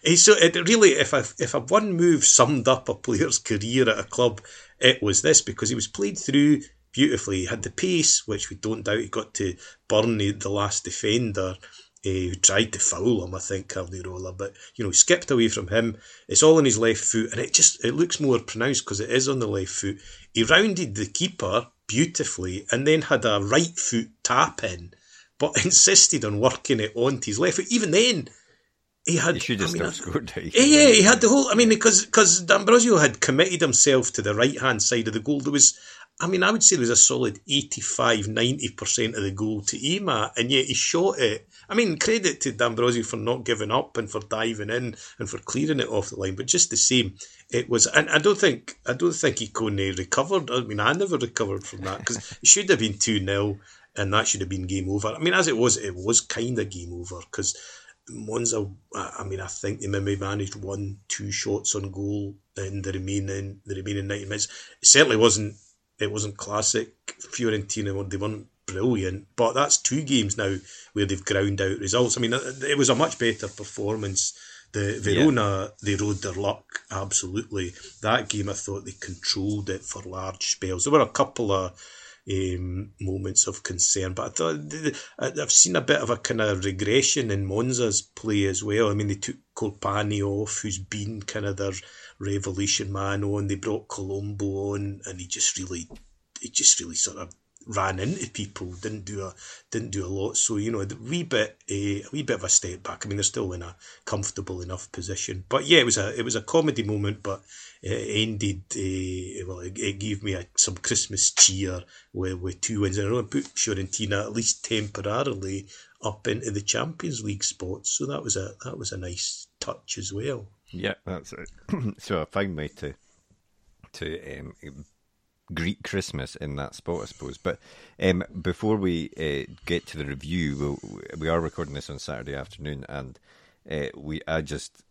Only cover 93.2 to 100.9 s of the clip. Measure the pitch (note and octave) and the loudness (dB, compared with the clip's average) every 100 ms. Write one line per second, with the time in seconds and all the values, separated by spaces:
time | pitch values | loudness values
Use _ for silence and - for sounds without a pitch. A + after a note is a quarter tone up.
93.2 | G2+ G2+ G2 F#2+ A2 G#2+ - - F#2+ G2 | -2 -2 -4 -4 -4 -6 -6 -10 -8 -6
94.2 | G2+ G2+ G2+ G2 G2+ G2+ G2+ G2 G2 F#2 | -8 -6 -4 -4 -4 -4 -6 -10 -14 -14
95.2 | F2 A2 - - F#2 F2 E2 - _ _ | -10 -2 -2 -2 -8 -10 -12 -18 _ _
96.2 | _ - - - - - E2+ E2 - - | _ -14 -4 2 4 4 0 -4 -4 -4
97.2 | F2 - _ _ - G2+ F#2+ F#2 G#2+ F#3+ | -14 -16 _ _ -6 -2 -2 -2 -4 -4
98.2 | F3 - G2+ - F2+ F2 A2 G#2+ F#2+ G2+ | -8 -8 -10 -10 -12 -10 -10 -10 -10 -10
99.2 | F#2+ - - - _ A#2 A2+ G2 F2+ G2 | -10 -12 -20 -20 _ -8 -6 -6 -6 -4
100.2 | G#2 - - G#2+ G#2+ A2+ G2 | -2 0 -2 -2 -4 -4 -6